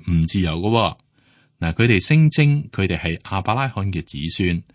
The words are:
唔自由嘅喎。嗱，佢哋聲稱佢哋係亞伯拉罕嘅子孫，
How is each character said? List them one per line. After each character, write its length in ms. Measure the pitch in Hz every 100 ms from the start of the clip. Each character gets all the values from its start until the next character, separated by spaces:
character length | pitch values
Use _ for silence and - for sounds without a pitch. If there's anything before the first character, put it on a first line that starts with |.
| -
唔 160 | 82 80
自 120 | 101
由 120 | 85 82
嘅 80 | 104
喎。 280 | 113 98 - _ _ _ _ _ _
嗱， 140 | 82
佢 140 | 87 117
哋 120 | 98
聲 300 | - 156 156
稱 400 | 156 143 143 147
佢 160 | - 95
哋 140 | 85
係 180 | 82 82
亞 240 | - 98
伯 140 | 98 120
拉 120 | 135
罕 240 | 101 98
嘅 120 | 92
子 160 | - 69 80 -
孫， 260 | 92 85 -